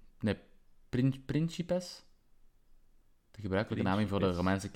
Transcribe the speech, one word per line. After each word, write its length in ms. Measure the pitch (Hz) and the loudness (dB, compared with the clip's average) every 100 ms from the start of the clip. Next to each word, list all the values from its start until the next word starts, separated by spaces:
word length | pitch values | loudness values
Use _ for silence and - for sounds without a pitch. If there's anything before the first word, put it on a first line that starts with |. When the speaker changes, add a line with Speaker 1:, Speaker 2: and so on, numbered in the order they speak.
| - - | -18 -4
Speaker 1:
Nee, 180 | 104 95 - - - - - | -2 -2 -6 -20 -20 -20 -6
prin-, 360 | 120 135 131 - | 0 2 0 -2
principes? 800 | 143 165 - 170 180 180 - - - _ - - _ - - - - _ _ _ | -2 0 -4 -2 -2 -4 -14 -20 -20 _ -20 -20 _ -20 -20 -20 -20 _ _ _
De 100 | - | -10
gebruikelijke 420 | 101 95 110 110 98 | -2 0 0 0 0
naming 200 | 98 104 | 0 0
voor 100 | 101 | 2
de 60 | 95 | 2
Speaker 2:
Principes. 200 | 87 92 | 2 2
Speaker 1:
Romeinse 260 | 95 98 | 0 -2